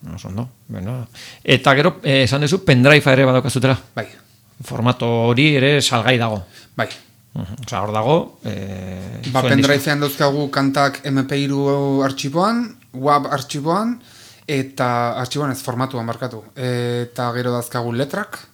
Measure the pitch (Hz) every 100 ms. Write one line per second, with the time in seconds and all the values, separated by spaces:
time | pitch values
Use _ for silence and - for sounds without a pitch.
0 | - 87 98 95 127 - - 107 92 127
1 | 117 - - - - 131 147 135 156 -
2 | 156 135 123 139 147 185 - 127 127 151
3 | 143 131 131 127 131 127 131 131 - -
4 | 110 - _ _ _ _ - 123 117 123
5 | 120 117 117 120 151 147 131 147 123 123
6 | 110 127 113 107 90 - - - 110 -
7 | - _ _ - - 113 120 98 101 107
8 | 110 160 233 - - 101 98 98 95 92
9 | 92 113 117 127 127 139 139 143 139 147
10 | 147 139 147 139 143 139 139 143 139 139
11 | 147 135 135 143 139 139 139 139 139 139
12 | 135 135 143 156 196 233 233 - _ 127
13 | 135 147 131 139 123 147 143 175 226 240
14 | - - - - - 143 135 - 127 120
15 | 120 120 123 143 143 127 - 120 131 131
16 | 113 113 127 113 104 - 127 123 120 120
17 | 120 - 123 120 123 123 117 127 120 117
18 | 135 202 208 - -